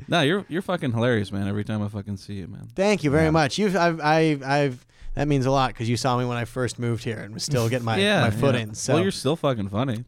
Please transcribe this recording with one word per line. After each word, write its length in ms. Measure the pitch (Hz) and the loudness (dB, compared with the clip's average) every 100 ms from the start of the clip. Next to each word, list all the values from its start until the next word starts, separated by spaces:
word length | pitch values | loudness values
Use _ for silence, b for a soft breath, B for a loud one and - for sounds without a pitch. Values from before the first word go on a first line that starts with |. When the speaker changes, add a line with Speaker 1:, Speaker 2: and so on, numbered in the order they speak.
| - | -2
Speaker 1:
No, 140 | 170 | 0
you're, 240 | 139 196 - | 2 0 -2
you're 120 | 156 | -6
fucking 300 | - 175 139 | -4 -4 -2
hilarious, 400 | 113 120 113 95 | 0 2 2 0
man. 160 | 98 98 | -4 -4
Every 160 | 104 | -4
time 180 | 104 107 | -4 -4
I 60 | 104 | -4
fucking 300 | 104 101 98 | -6 -8 -10
see 160 | - 101 | -10 -12
you, 120 | 92 | -12
man. 200 | 101 113 - | -14 -10 0
Speaker 2:
Thank 280 | 202 202 | 2 2
you 60 | 147 | 4
very 140 | 147 | 4
Speaker 3:
Yeah. 60 | 160 | 4
Speaker 2:
much. 260 | 160 139 - | 4 2 2
You've, 180 | 208 180 | 2 2
I've, 240 | 170 160 | 2 2
I've, 440 | 151 160 160 143 | 2 4 4 0
I've, 420 | 131 143 143 123 _ b b - | 0 0 0 -2 _ b b -2
that 120 | 147 | 0
means 200 | 143 127 | 2 4
a 40 | |
lot 220 | 139 127 | 2 2
'cause 160 | - 113 | -2 -2
you 80 | 117 | 0
saw 180 | 135 123 | 2 0
me 60 | 123 | 0
when 120 | 120 | -4
I 80 | 120 | -4
first 320 | 127 120 - | -4 -4 -2
moved 260 | 120 117 | -2 -2
here 140 | 120 110 | -4 -8
and 160 | 110 | -10
was 100 | 113 | -8
still 240 | - 131 113 | -2 0 2
getting 160 | 123 117 | 0 0
my, 120 | 151 | 2
Speaker 1:
<laughs> 0 | |
Yeah, 220 | 202 196 | 4 4
Speaker 2:
my 40 | 120 | 2
Speaker 1:
yeah. 40 | 107 | 2
Speaker 2:
footing. 340 | 135 123 107 113 | 2 2 -2 -6
So 180 | - 151 | 0 2
Speaker 1:
Well, 60 | |
you're 100 | 190 | 2
still 240 | - 131 165 | 0 -2 0
fucking 340 | 143 120 98 | 0 -2 -2
funny. 340 | 101 135 110 | -2 -2 -4